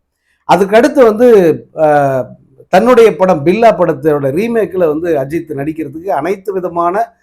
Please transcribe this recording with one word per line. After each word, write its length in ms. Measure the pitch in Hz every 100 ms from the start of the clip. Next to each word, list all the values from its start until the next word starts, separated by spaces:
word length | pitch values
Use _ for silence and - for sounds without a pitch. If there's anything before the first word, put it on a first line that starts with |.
| _ _ _ _ -
அதுக்கடுத்து 480 | 175 190 214 277 277
வந்து, 640 | 226 214 247 214 170 127 - 156
ஆ, 480 | 156 147 139 131 123 - _ _ _
தன்னுடைய 480 | 180 233 233 220 160
படம் 300 | 185 165 143
பில்லா 260 | 208 233
படத்தோட 580 | 175 170 143 156 147 139
ரீமேக்ல 680 | 147 233 226 185 185 165 151
வந்து 180 | 170 151
அஜித் 420 | 139 165 - 135
நடிக்கிறதுக்கு 500 | 143 156 143 151 185
அனைத்து 440 | 160 165 196 196
விதமான 600 | 190 180 170 170 196 233 _